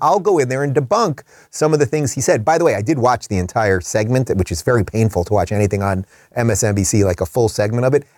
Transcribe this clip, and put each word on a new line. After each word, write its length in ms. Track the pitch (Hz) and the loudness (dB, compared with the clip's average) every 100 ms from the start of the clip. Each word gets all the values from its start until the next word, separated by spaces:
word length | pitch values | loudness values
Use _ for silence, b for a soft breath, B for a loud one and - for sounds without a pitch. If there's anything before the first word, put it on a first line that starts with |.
I'll 180 | 151 202 | 0 2
go 200 | 185 175 | 2 2
in 100 | 127 | 0
there 140 | 131 | 0
and 100 | 143 | 0
debunk 480 | 139 127 220 214 135 - b b | 0 0 0 0 -2 -10 b b
some 200 | - 156 | -2 0
of 60 | 151 | 2
the 80 | 139 | 0
things 280 | 156 139 | 0 -4
he 80 | - | -4
said." 220 | 135 147 | 0 0
By 140 | 110 170 | 2 2
the 80 | 170 | 2
way, 80 | |
I 80 | 104 | 0
did 160 | 107 147 | 0 0
watch 300 | 120 120 - | 2 0 -2
the 100 | 95 | -4
entire 420 | 90 120 107 95 | -2 0 2 0
segment, 560 | - 110 110 127 120 92 | 0 -2 0 0 0 0
which 140 | 90 | 0
is 120 | 85 | -2
very 200 | - 120 | 0 0
painful 400 | 95 110 110 92 87 | 0 0 0 0 0
to 80 | |
watch 180 | 104 87 | 0 0
anything 320 | 104 101 101 | 0 0 0
on 200 | 101 95 92 b b 123 | -2 -4 -6 b b -2
M 140 | 113 | 0
S 140 | 104 | 0
N 100 | 110 | 0
B 100 | 101 | 0
C, 200 | 95 110 | 0 2
like, 180 | 98 87 | 2 0
a 60 | 92 | -2
full 200 | 131 113 | 0 0
segment 380 | - 104 120 127 | 0 -2 0 0
of 80 | |
it. 120 | 139 - | 0 -2